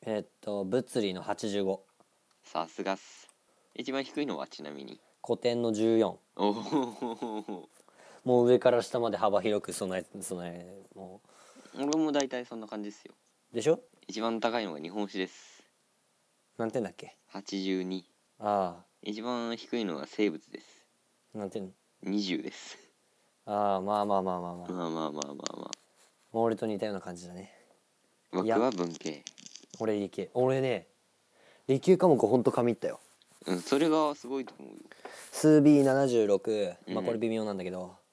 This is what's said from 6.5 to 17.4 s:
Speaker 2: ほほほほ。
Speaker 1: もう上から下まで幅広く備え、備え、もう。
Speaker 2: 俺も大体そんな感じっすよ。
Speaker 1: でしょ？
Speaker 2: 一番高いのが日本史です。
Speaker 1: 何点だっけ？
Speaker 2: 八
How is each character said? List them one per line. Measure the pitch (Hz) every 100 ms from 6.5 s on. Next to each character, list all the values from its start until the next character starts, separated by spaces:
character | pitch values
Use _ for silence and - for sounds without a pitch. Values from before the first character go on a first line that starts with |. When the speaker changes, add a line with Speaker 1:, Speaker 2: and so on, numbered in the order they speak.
Speaker 2:
ほ | 104 101 151 123
ほ | 107 123 117
ほ | 120 107
ほ。 | 104 95 - _ _ _ - -
Speaker 1:
も | - 123
う | 120
上 | 127
か | 127
ら | 120
下 | - 123
ま | 117
で | 101
幅 | 107 98
広 | 101 104
く | -
備 | 87 98 92 85
え、 | 104
備 | 92 92 87
え、 | 87 87 98 95
も | - 95 98 _ - - - -
う。 | -
Speaker 2:
俺 | 139 156
も | 156
大 | 143 135
体 | 127
そ | 123
ん | 117
な | 110
感 | 107
じ | 104
っ |
す | 104
よ。 | - - _ _ _
Speaker 1:
で | 117
し | 120
ょ？ | 165 - _ -
Speaker 2:
一 | 113
番 | 113 113
高 | 113 120
い |
の | 104
が | 76
日 | 80
本 | 101 101
史 | 104
で | 92
す。 | - - - _ _ _ _ _ _ _ _ _ _
Speaker 1:
何 | 113
点 | 127
だ | 101
っ |
け？ | - - - _
Speaker 2:
八 | 98